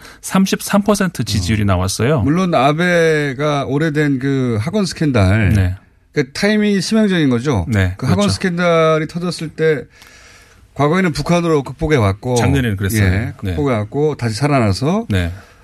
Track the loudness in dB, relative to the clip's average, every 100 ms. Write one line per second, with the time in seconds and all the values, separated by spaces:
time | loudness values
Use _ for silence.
0 | -6 -18 -2 0 2 -2 -2 0 2 0
1 | 0 -4 -4 -2 0 0 0 0 -2 -2
2 | 0 0 0 0 0 2 2 2 2 2
3 | 2 0 -2 -2 -2 -2 -2 -2 -2 0
4 | 0 0 0 0 0 -2 -2 -2 -2 -2
5 | 0 2 2 2 2 2 0 -4 _ _
6 | _ -4 -4 -2 0 2 2 0 0 2
7 | 2 2 2 0 0 -2 0 0 0 0
8 | 0 2 2 0 -2 0 2 2 2 2
9 | -2 -6 -6 -8 -8 -2 0 0 -4 -20
10 | -20 -20 -20 -20 -20 -20 -10 -2 0 2
11 | 0 -2 0 0 2 0 -2 -6 0 2
12 | 2 0 -2 0 2 2 0 -2 -2 2
13 | 2 2 -4 -6 -6 -2 -2 -2 -4 -2
14 | -2 -2 -4 -2 0 2 2 0 -2 -2
15 | -2 -2 -2 -8 -18 _